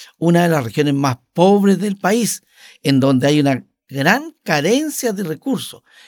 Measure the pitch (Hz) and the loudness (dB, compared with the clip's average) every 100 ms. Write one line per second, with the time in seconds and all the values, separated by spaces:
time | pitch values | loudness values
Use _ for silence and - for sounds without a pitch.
0 | - _ 165 170 170 156 143 151 147 139 | -20 _ 2 2 2 0 -2 -2 -2 0
1 | 139 123 _ 170 185 202 196 185 208 196 | -2 -4 _ 0 2 4 2 2 -2 -4
2 | 185 233 214 - _ _ - - 143 135 | -2 0 -2 -6 _ _ -20 -6 0 2
3 | 135 131 139 151 139 127 - _ _ 135 | 2 2 2 2 0 -2 -6 _ _ -4
4 | 147 254 320 - - 147 160 262 311 - | 0 -2 -4 -12 -4 -2 0 0 -2 -6
5 | 240 196 175 156 269 202 117 - _ _ | -6 -6 -6 -6 -6 -6 -6 -18 _ _